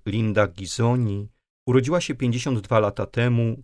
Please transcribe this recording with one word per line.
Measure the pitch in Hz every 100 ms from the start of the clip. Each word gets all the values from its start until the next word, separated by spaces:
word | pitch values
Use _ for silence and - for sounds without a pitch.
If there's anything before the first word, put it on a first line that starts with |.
| -
Linda | 107 110 104 101
Ghisoni | 87 92 - 117 123 110 101 101 _ _ _ -
urodziła | 131 127 175
się | -
pięćdziesiąt | 127 123 120 139 117
dwa | - 113
lata | 104 104 98
temu | - 123 117 117 117